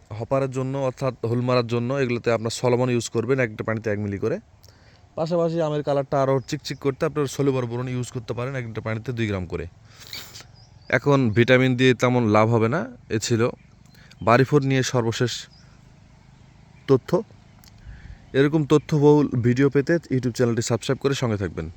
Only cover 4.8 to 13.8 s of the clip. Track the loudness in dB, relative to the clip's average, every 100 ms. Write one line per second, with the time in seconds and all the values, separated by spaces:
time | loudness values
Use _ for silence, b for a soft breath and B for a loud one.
4.8 | b b b -8 -2 0 0 0 -2 -2
5.8 | -2 -2 0 0 2 0 -2 -10 -8 -4
6.8 | -4 -2 -4 -2 -4 0 0 0 -4 -6
7.8 | -6 -6 -6 -10 -8 -8 -6 -6 -8 -8
8.8 | -6 -6 -6 -4 -2 -2 -4 -8 -8 -14
9.8 | B B B B B B B -20 -20 -20
10.8 | -4 -2 2 2 2 2 4 6 4 4
11.8 | 4 4 2 2 4 4 4 2 2 -2
12.8 | -6 -14 -6 -6 0 0 0 -4 -20 -20